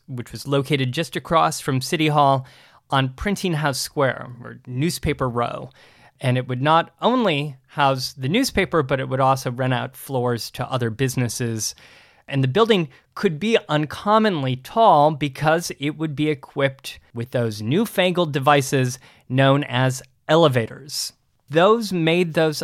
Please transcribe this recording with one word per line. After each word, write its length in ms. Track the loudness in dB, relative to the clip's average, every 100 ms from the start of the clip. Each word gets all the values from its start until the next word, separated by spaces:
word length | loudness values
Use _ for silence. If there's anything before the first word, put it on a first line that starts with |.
| -12
which 240 | -12 -12
was 140 | -12 -4
located 460 | -2 0 0 0
just 240 | -4 -6 -8
across 460 | -2 0 2 -2
from 180 | -2 -2
City 300 | -2 0 2
Hall 360 | 4 4 2 -2 -16 _ _ _
on 240 | 0 0
Printing 400 | -4 -4 -2 -2
House 260 | -2 -2 -2
Square, 480 | -6 0 0 -2 -10 -16
or 160 | -18 -18 -10
Newspaper 600 | -4 -4 -2 -4 -2 -2
Row. 400 | -2 -4 -6 -12 -16 -20 _ _ _
And 180 | -2 0
it 100 | -2
would 140 | -2
not 320 | 2 2 2 _
only 540 | 0 2 2 0 -4 -10 _
house 460 | 0 2 2 -4
the 160 | -6 -2
newspaper, 540 | 0 0 0 0 0
but 160 | 0 -2
it 80 | -2
would 120 | 0
also 300 | 2 2 -2
rent 240 | -4 -2
out 220 | -2 -4 -10
floors 560 | -6 -2 -2 -2 -6
to 180 | -8 -6
other 200 | -2 -4
businesses. 840 | -2 -2 0 -4 -2 -4 -4 -6 -8 -18 -20 _ _ -6
And 160 | -2
the 60 | 0
building 400 | 2 4 2 0 -10 _ -4
could 240 | -2 -2
be 180 | 0 0 0
uncommonly 880 | -2 -2 -4 2 2 2 0 -2 -4
tall 540 | -4 4 6 8 6
because 600 | 2 -4 -2 0 0 -2 -6
it 180 | -6 -4
would 180 | -6 -2
be 140 | -2
equipped 720 | -2 -6 -2 -2 -2 -14 -18 _
with 180 | -10 -4
those 300 | -2 -2 -4
newfangled 720 | -2 0 0 0 0 0 0
devices 680 | 0 4 4 2 0 0 -4 -14 _ -4
known 340 | 2 4 4
as 400 | 2 0 0 -2 -10 _ 2
elevators. 840 | 4 4 2 -2 -8 -12 -10 -10 -12 _ _ _
Those 440 | 4 4 4 0
made 400 | 0 2 2 0
those 280 | 0 0 -2